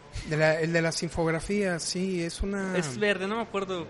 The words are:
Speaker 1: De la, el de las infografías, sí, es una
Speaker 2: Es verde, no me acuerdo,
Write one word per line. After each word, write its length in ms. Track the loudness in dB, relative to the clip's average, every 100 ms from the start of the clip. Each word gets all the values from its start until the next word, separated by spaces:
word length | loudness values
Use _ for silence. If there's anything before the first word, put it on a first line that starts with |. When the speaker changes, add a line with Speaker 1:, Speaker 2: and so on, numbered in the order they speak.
| -12 -8 -2
Speaker 1:
De 80 | 4
la, 240 | 4 4
el 100 | 2
de 100 | 2
las 220 | 2 0
infografías, 800 | -2 0 0 0 0 0 0 0
sí, 400 | -2 -2 -2 -2
es 180 | -2 -2
una 360 | -2 -2 -2 0
Speaker 2:
Es 200 | -2 0
verde, 300 | 2 2 0
no 80 | -2
me 60 |
acuerdo, 440 | -2 -4 -4 -4